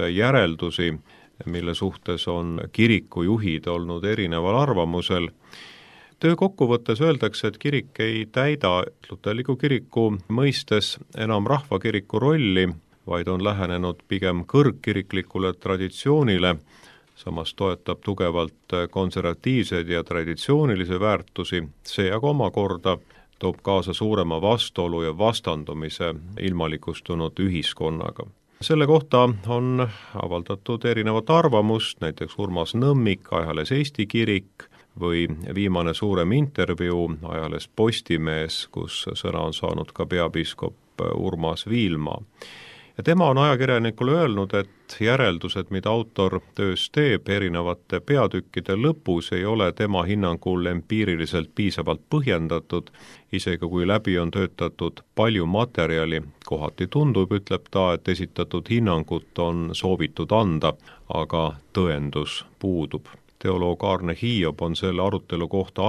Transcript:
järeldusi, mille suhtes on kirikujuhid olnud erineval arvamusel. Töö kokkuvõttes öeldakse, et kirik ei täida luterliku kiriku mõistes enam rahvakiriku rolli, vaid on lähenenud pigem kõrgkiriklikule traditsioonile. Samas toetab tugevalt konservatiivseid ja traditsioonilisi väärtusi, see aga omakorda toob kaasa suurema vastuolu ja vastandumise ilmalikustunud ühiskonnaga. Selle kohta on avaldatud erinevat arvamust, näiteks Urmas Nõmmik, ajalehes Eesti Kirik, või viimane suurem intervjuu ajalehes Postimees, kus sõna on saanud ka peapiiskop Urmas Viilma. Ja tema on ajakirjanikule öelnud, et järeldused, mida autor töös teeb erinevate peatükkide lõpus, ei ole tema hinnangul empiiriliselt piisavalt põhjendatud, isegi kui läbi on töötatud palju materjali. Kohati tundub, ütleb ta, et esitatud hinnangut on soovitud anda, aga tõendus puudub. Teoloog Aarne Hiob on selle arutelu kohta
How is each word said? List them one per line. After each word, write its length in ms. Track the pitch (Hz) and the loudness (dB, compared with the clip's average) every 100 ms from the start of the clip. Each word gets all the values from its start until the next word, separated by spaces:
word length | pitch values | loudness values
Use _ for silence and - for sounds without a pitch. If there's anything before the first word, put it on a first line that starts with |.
| 87 | -2
järeldusi, 800 | 90 120 135 87 80 87 - 85 78 - - - - 85 | 2 4 4 2 0 -4 -2 -2 -2 -10 -20 -20 -14 -8
mille 280 | 87 85 82 | -6 -4 -4
suhtes 520 | 95 - - 85 - | -4 -6 -6 -4 -4
on 340 | 87 85 82 - | -4 -4 -6 -4
kirikujuhid 960 | - 117 98 - 87 87 110 98 78 87 | 4 4 4 0 -2 0 2 0 -2 -2
olnud 380 | 87 85 85 98 | -4 -4 -4 -2
erineval 560 | 110 90 85 90 120 | -2 -2 0 2 2
arvamusel. 680 | 143 98 82 107 95 90 82 - - - - - - - - - | 2 2 0 0 0 -2 -2 -8 -20 -20 -20 -20 -20 -20 -20 0
Töö 140 | 165 165 | 2 4
kokkuvõttes 600 | 190 - 120 120 120 113 | 2 2 2 2 2 2
öeldakse, 460 | 160 135 107 - 110 | 2 2 0 -2 -4
et 80 | - | -2
kirik 400 | 143 139 - - | -2 -2 -2 -4
ei 220 | 110 110 107 | -2 -2 -2
täida 380 | 127 143 147 92 90 - - - | 0 0 2 2 0 -2 -8 -18
luterliku 480 | 92 101 113 131 131 | -8 -4 -2 -2 0
kiriku 460 | 143 131 - 117 110 95 - | 2 0 0 2 2 0 -2
mõistes 600 | 113 139 - - 107 - - - - | 2 2 0 2 2 0 -6 -12 -6
enam 240 | 110 104 110 | 0 2 2
rahvakiriku 680 | 139 - 95 113 104 101 110 | 0 0 -2 0 -2 -2 0
rolli, 400 | 135 160 110 92 92 82 - _ 90 | 2 4 4 4 2 0 -12 _ -6
vaid 200 | 87 87 | -4 -2
on 160 | 92 | 0
lähenenud 640 | 104 101 87 87 90 85 - | 0 0 -2 -2 -4 -4 -6
pigem 380 | 98 92 87 - | -2 0 -2 2
kõrgkiriklikule 1040 | 135 135 - - 101 - 95 - 95 92 - | 4 4 2 -2 -2 -2 -4 -4 -2 -2 -2
traditsioonile. 920 | 98 95 92 - 139 151 123 92 90 80 - - - - _ - | -2 -2 -2 -2 2 4 4 4 4 2 -4 -20 -20 -20 _ -14
Samas 320 | 87 82 80 - | -8 -6 -6 -2
toetab 400 | 95 87 - 87 - | -2 -2 -6 -6 -4
tugevalt 720 | 95 87 85 82 - - 90 85 | -2 0 0 -4 -8 -4 -2 -2
konservatiivseid 1000 | 95 92 92 85 80 127 131 92 90 82 | -2 -2 -2 -4 -2 0 0 0 -2 -2
ja 120 | 85 | -2
traditsioonilisi 960 | 80 85 82 80 - 147 139 95 87 90 | -2 -4 -4 -4 2 2 4 2 0 0
väärtusi, 640 | 107 98 - - 110 90 76 - | 2 0 -2 -8 -4 -4 -6 -12
see 240 | - - 95 110 | -8 -2 0 0
aga 160 | 143 | 0
omakorda 680 | 147 98 104 98 87 95 90 - - _ - | 2 0 0 -2 0 -2 -2 -4 -20 _ -6
toob 200 | 92 82 | -4 -2
kaasa 340 | 98 98 87 | 0 0 0
suurema 460 | 82 107 104 82 80 | -2 0 2 2 2
vastuolu 600 | 101 117 - - 85 82 | 2 2 0 -2 -2 -2
ja 140 | 80 80 | -2 0
vastandumise 960 | 110 113 92 78 76 76 78 - 85 78 85 104 | 2 2 -2 -4 -6 -8 -8 -4 -4 -6 -10 -6
ilmalikustunud 1000 | 92 87 80 78 - 82 - 85 80 - | -2 -2 -2 -4 -6 -8 -6 -4 -4 -2
ühiskonnaga. 920 | 95 85 - - 82 80 - - 101 - _ - | -2 0 -4 -4 -4 -4 -6 -8 -12 -16 _ -6
Selle 240 | - 156 143 | 0 2 6
kohta 400 | 156 147 127 123 104 107 | 4 4 4 4 2 -2
on 420 | 120 127 127 117 - - 101 | -2 0 0 -2 -6 -12 -8
avaldatud 680 | 87 87 87 98 - 117 120 | -4 -4 -4 -6 -4 -2 0
erinevat 440 | 113 107 110 110 | 0 0 0 4
arvamust, 720 | 165 160 110 107 110 - - | 4 6 4 4 2 -2 -4
näiteks 400 | 82 76 78 - | -6 -4 -8 -6
Urmas 400 | 98 87 82 113 | -4 -2 -2 2
Nõmmik, 480 | 139 139 110 92 - 85 | 4 4 4 0 -2 -2
ajalehes 400 | 80 78 78 135 | -2 -2 -2 -2
Eesti 320 | 143 - 101 | -2 -4 -2
Kirik, 640 | 117 110 98 98 - - - _ 95 | 2 2 0 -2 -16 -20 -20 _ -6
või 280 | 87 85 82 80 87 92 | -2 0 -2 -4 -6 -2
viimane 380 | 101 87 85 | 0 2 0
suurem 380 | 80 104 90 85 | 0 0 0 2
intervjuu 800 | 135 143 95 90 87 87 87 82 78 | 2 2 0 -2 0 -2 0 -2 -4
ajalehes 460 | 82 82 78 78 - - | -8 -6 -6 -8 -6 0
Postimees, 920 | 113 113 - 82 80 78 80 - - | 2 2 -2 -2 0 -2 -4 -6 -8
kus 340 | 90 85 - - | -8 -8 -8 -8
sõna 340 | - 92 85 80 | -6 -6 -4 -4
on 60 | |
saanud 380 | 78 85 82 82 | -4 -4 -4 -6
ka 120 | - 82 | -6 -2
peapiiskop 960 | 90 80 82 80 - 87 - _ - - 80 | 0 0 -2 -4 -6 -8 -8 _ -6 -4 -2
Urmas 520 | 92 85 82 85 104 | -4 -2 -2 -2 -2
Viilma. 500 | 120 98 78 73 - - - - - - - - - | 0 0 0 -4 -8 -12 -20 -20 -20 -20 -20 -16 -4
Ja 60 | |
tema 220 | 131 180 139 | 2 4 4
on 120 | 135 | 4
ajakirjanikule 760 | 147 127 131 120 113 110 123 | 4 4 2 2 2 0 2
öelnud, 420 | 165 147 101 98 | 2 2 0 0
et 440 | 101 98 _ - - | 0 -2 _ -14 -2
järeldused, 720 | 110 131 110 85 90 98 87 | 2 4 4 2 -4 -4 -4
mida 160 | 95 104 | -2 0
autor 500 | 117 110 - 95 92 - - | 0 0 0 2 0 -6 -2
töös 360 | 98 90 - | -2 -2 -2
teeb 360 | 147 143 98 - | 0 2 2 0
erinevate 720 | 101 92 85 87 87 - 90 | 0 0 -2 -2 -4 -4 -4
peatükkide 760 | - 143 98 92 - - 92 98 | 2 2 2 0 -6 -6 -2 0
lõpus, 540 | 147 156 - 85 - | 0 0 0 0 0
ei 120 | 92 101 | -2 0
ole 260 | 113 90 | 0 0
tema 300 | - 104 95 | 0 0 0
hinnangul 640 | 85 104 90 85 95 90 87 | 0 0 0 0 0 0 0
empiiriliselt 800 | 87 - 110 98 82 80 87 78 - | -2 -2 0 0 0 -2 -2 -4 -2
piisavalt 460 | 101 85 80 80 - | -2 0 -2 -4 -2
põhjendatud, 840 | 151 127 87 80 82 - 107 - - - - _ | 0 2 0 0 -2 -2 -6 -6 -14 -20 -20 _
isegi 340 | - 98 85 85 | -4 -2 -2 -2
kui 220 | 90 90 | 0 2
läbi 320 | 107 101 87 | 2 2 0
on 120 | 85 | 0
töötatud 680 | 98 90 - 85 - 82 - - - | 0 -2 -2 -6 -4 -6 -6 -6 0
palju 300 | 113 101 82 | 2 2 0
materjali. 760 | 101 123 87 80 80 82 80 73 - - | 0 0 0 0 0 0 -2 -6 -12 -6
Kohati 420 | 76 73 - 92 | -4 -4 -4 -2
tundub, 460 | 147 147 104 92 | 0 2 2 2
ütleb 320 | 101 - 92 - | 0 -2 -6 -2
ta, 220 | 95 92 | 2 2
et 140 | 85 - | 2 0
esitatud 640 | 90 87 - 87 90 - | -2 -4 -6 -4 -4 0
hinnangut 720 | 117 110 85 - 82 - - | 2 2 2 0 -6 -6 -4
on 300 | 85 85 82 | -2 -2 -4
soovitud 580 | 92 92 87 78 - 78 | -2 0 0 -2 -4 0
anda, 440 | 107 101 78 78 - - - - | 2 2 2 0 -2 -8 -18 -8
aga 400 | 80 78 82 80 71 - | -6 -2 -2 -2 -6 -6
tõendus 720 | 95 87 73 73 73 73 - - - | -2 0 0 -4 -4 -6 -8 -12 -6
puudub. 500 | 98 87 73 78 - - _ - | -4 -2 -4 -8 -12 -20 _ -6
Teoloog 400 | 98 90 87 85 | -2 0 0 0
Aarne 320 | 101 92 87 80 | 0 0 -2 -2
Hiob 400 | 117 113 80 71 | 0 0 0 0
on 140 | 85 82 | -4 -2
selle 280 | 95 87 | -2 0
arutelu 440 | 98 95 - 87 82 | 0 -2 -4 -6 -2
kohta 360 | 98 92 - | -2 -2 0